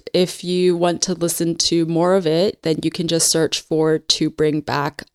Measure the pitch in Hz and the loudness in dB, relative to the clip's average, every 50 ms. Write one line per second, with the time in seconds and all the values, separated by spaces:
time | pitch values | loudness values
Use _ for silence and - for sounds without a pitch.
0 | - - - 175 180 175 - - - 175 180 180 180 180 175 170 170 175 170 - | -6 -2 0 0 0 0 -2 -6 -6 -2 0 2 2 2 2 2 2 0 0 0
1 | - - 180 165 170 170 - - 170 165 170 - - - 170 170 165 160 165 160 | -2 -4 -4 -2 -2 -2 -2 -2 -2 -2 -2 -2 -2 0 0 0 0 2 2 2
2 | 170 180 190 196 180 156 156 165 185 208 - - - 160 160 156 165 160 - - | 2 4 2 2 2 2 2 2 2 0 -2 -2 -2 -2 -2 0 -2 -4 -4 -4
3 | 175 165 165 165 - - - 165 160 - - - - - 165 156 160 160 160 156 | -4 -2 0 0 2 2 2 2 0 0 0 -4 -6 -2 0 0 2 2 2 0
4 | - - - - 165 156 156 - 160 151 151 156 147 - - 143 147 147 - - | 0 -2 -2 -2 -2 -2 0 0 0 0 0 -2 -2 -2 -4 -2 -2 -4 -6 -10
5 | - _ | -16 _